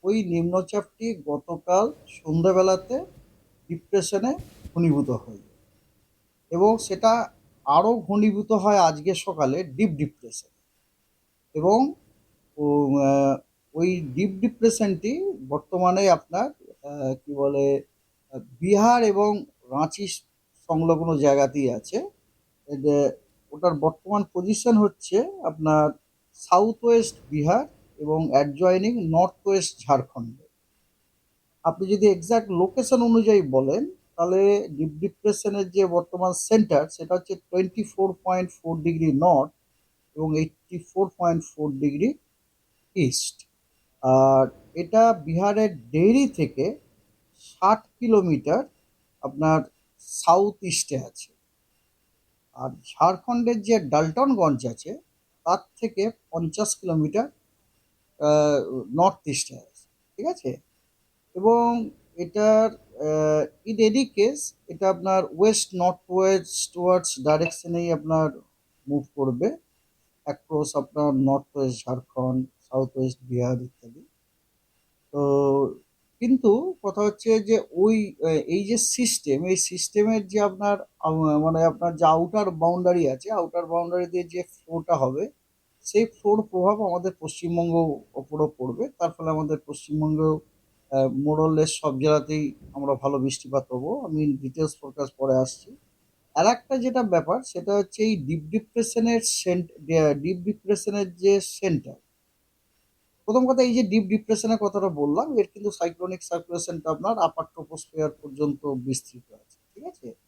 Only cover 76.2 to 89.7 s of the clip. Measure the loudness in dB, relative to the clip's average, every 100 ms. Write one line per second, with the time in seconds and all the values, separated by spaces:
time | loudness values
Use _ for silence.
76.2 | 0 2 4 2 0 -6 -8 -2 -2 -2
77.2 | 0 0 2 0 0 0 2 2 -2 -4
78.2 | 0 0 0 -4 0 -2 -2 -2 -2 -2
79.2 | -2 -2 0 -2 -2 -6 -4 0 2 0
80.2 | -2 -2 -2 -2 -2 -2 -6 _ -2 0
81.2 | 2 2 2 2 2 2 -4 2 4 4
82.2 | 2 -2 -2 0 0 2 2 2 0 -2
83.2 | -6 -4 -4 -6 -4 -4 -2 -4 -4 -6
84.2 | -6 -10 -12 -14 _ -10 -2 0 0 -2
85.2 | -6 _ _ _ _ _ -2 0 0 _
86.2 | 0 0 0 0 0 2 -2 -4 -6 -8
87.2 | -14 -10 -4 -2 0 2 0 -2 -10 -14
88.2 | -10 -4 -4 -2 -8 -6 -8 _ -6 -4
89.2 | -6 -4 -4 -6 -8